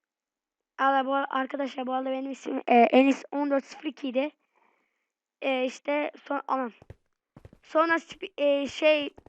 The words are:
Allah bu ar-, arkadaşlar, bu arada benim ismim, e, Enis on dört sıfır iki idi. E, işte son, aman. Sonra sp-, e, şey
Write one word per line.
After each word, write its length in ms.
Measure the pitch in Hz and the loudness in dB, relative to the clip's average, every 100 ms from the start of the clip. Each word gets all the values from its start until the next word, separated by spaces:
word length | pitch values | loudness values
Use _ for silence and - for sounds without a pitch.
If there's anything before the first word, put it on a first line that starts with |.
| _ _ _ _ _ _ _ - | _ _ _ _ _ _ _ -2
Allah 280 | 269 269 262 | 0 2 0
bu 80 | |
ar-, 120 | 277 277 | -2 -2
arkadaşlar, 560 | 269 262 277 277 277 254 | -4 -4 -4 -6 -6 -6
bu 60 | |
arada 180 | 262 262 | -4 -4
benim 200 | 262 269 | -6 -6
ismim, 320 | 262 - 262 - | -10 -8 -6 2
e, 80 | |
Enis 500 | 240 233 254 269 262 - | 6 8 6 6 4 -4
on 180 | 277 285 | -4 -2
dört 140 | 277 | -2
sıfır 200 | - - | -4 -10
iki 240 | 311 247 277 | -12 -8 -6
idi. 220 | 247 294 - _ _ _ _ _ _ _ _ _ _ | -4 -4 -8 _ _ _ _ _ _ _ _ _ _
E, 220 | - 262 | -4 -2
işte 460 | 254 - - 294 294 233 | -4 -6 -4 -4 -4 -8
son, 180 | - 285 - | -8 -8 -4
aman. 240 | 262 247 - - - _ _ _ - - - | -4 -6 -10 -20 -20 _ _ _ -20 -20 -20
Sonra 320 | _ 311 330 | _ 0 2
sp-, 380 | 330 - - - - | 0 -4 -14 -14 -2
e, 300 | 294 285 277 | 0 0 -2
şey 460 | - 208 208 - - | 0 2 2 0 -10